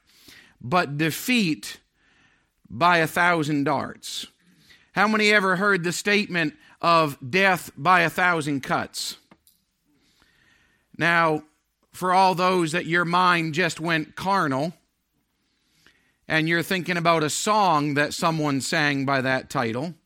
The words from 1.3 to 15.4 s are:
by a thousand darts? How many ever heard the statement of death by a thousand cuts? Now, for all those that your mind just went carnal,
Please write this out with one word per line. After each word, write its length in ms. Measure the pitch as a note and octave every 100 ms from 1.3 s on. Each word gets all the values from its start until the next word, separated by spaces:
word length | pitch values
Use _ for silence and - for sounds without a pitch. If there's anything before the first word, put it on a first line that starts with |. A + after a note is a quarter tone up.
| B3 F3+ D3 - - _ _ _ _ _ _ _ _ -
by 280 | A2+ F3 E3+
a 80 | D#3
thousand 580 | F3+ F3 E3+ D3 D3
darts? 600 | C#3 C3+ - - - - - _ _ _ _ _ _
How 140 | F3 G#3
many 240 | G#3+ G#3
ever 240 | G#3+ F#3+ F3+
heard 280 | G3+ F#3+
the 80 | E3+
statement 640 | D#3+ G#3 G#3 G3+ F3 D#3 - _ _
of 380 | E3+ E3 D#3 C3+ C3
death 420 | F#3 G3 F3+ - -
by 240 | D3+ F#3
a 100 | E3
thousand 520 | F#3+ F3+ E3 D3 C#3
cuts? 540 | - D3+ F#2 - - - _ _ _ _ _ _ _ _ _ _ _ _ _ _ _ _ _ -
Now, 460 | E3 E3+ E3 D#3 - _ _ _ _
for 200 | - F#3
all 220 | F#3 F#3
those 380 | F3 F#3 F#3 E3
that 140 | F3 D#3
your 180 | E3+
mind 500 | E3+ F3 F3+ E3+ D#3+
just 260 | D3+ E3+ -
went 360 | E3 D#3+ - -
carnal, 560 | F#3 G3 D#3 C3 D#3+ - _ _ _ _ _ _